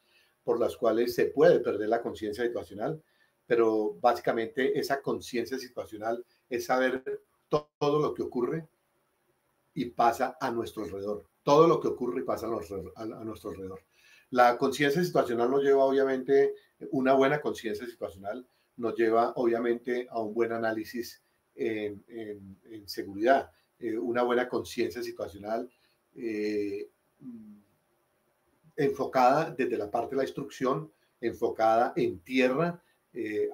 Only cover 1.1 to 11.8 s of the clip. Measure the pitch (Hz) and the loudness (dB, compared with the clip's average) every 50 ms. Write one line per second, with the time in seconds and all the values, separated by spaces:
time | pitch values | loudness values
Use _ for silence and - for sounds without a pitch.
1.1 | - - - - - 135 151 175 151 117 - 123 98 98 107 107 117 117 - 117 | 2 0 0 2 4 6 8 8 8 6 4 0 -2 -2 0 0 0 0 -2 -4
2.1 | - - 110 104 104 - - - - 101 92 - 98 98 113 143 156 156 _ _ | -8 -6 -6 -6 -4 -2 -2 -2 -2 -4 -8 -10 -8 -6 -6 -6 -6 -8 _ _
3.1 | _ _ _ _ _ _ _ - 123 117 113 110 110 110 107 104 101 - - 120 | _ _ _ _ _ _ _ 0 2 4 4 4 4 2 0 -2 -2 2 2 2
4.1 | 120 120 - - 120 113 113 113 - 127 131 139 139 147 - - 139 - - 135 | 2 2 0 -2 0 0 -2 -4 -2 0 0 0 0 0 -2 -2 -2 -4 -2 -4
5.1 | 117 - - - - 117 117 - 131 127 123 - - 113 - - 110 104 107 113 | -6 -6 -6 -6 -4 -4 -4 -4 -6 -8 -8 -10 -10 -12 -12 -10 -10 -8 -4 -4
6.1 | 120 123 - _ _ _ _ - 127 117 120 - 131 127 131 131 131 131 - - | -4 -4 -8 _ _ _ _ -6 -6 -4 -2 0 0 2 2 2 0 -2 -6 -6
7.1 | - - _ _ _ _ _ - 160 147 - _ _ - 147 143 147 151 147 123 | -8 -10 _ _ _ _ _ -2 -2 -2 -2 _ _ -2 0 2 2 2 2 0
8.1 | - - 110 - - 123 117 123 151 165 160 - _ _ _ _ _ _ _ _ | -2 -4 -6 -6 -4 -2 -2 -2 -2 -4 -8 -10 _ _ _ _ _ _ _ _
9.1 | _ _ _ _ _ _ _ _ _ _ _ _ - 131 120 117 - - 120 117 | _ _ _ _ _ _ _ _ _ _ _ _ -8 -6 -6 -4 0 2 2 2
10.1 | - 131 127 117 - - 135 127 117 117 107 - - 113 104 - 95 98 98 104 | 2 2 -2 -4 -4 -4 -4 -4 -2 -4 -4 -6 -6 -8 -8 -8 -8 -6 -6 -6
11.1 | 104 - - _ _ _ - 147 143 156 165 170 147 120 | -6 -6 -8 _ _ _ 2 6 8 8 8 8 6 4